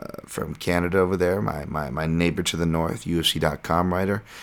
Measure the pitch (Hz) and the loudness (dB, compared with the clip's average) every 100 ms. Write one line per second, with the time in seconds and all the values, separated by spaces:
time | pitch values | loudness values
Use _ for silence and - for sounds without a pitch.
0 | 50 50 - - 78 - - 87 87 95 | -10 -12 -10 -6 -6 -4 0 2 4 4
1 | 92 92 90 98 107 73 73 76 71 69 | 4 4 2 2 0 -4 -4 -4 -4 -2
2 | 80 82 85 90 87 82 85 82 82 - | 0 2 2 2 -2 0 0 2 0 -4
3 | - 85 80 82 80 71 - 82 90 90 | -2 0 0 0 0 -2 0 0 2 0
4 | 95 101 - - | 0 -2 -4 -18